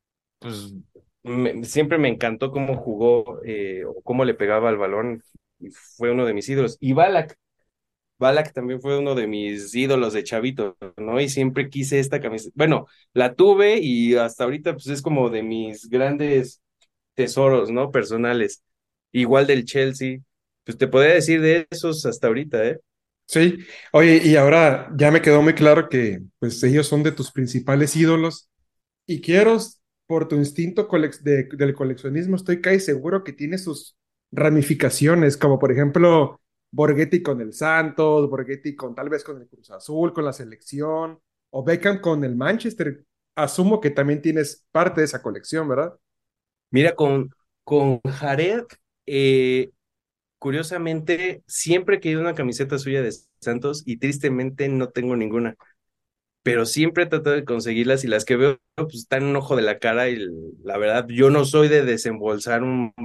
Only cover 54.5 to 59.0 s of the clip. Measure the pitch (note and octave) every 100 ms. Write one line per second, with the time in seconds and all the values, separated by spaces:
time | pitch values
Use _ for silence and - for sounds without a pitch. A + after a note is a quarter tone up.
54.5 | C3+ C#3 C3+ B2+ - B2 B2 A2 A2+ A#2
55.5 | A2 _ _ _ _ _ _ _ _ -
56.5 | A#2+ A2+ D3 D#3+ E3 E3+ D#3 D3 D3 C#3+
57.5 | A#2+ A2 A2+ A#2+ C3+ C3 G#2+ G#2+ B2 C#3
58.5 | C3 _ - D#3 A#2+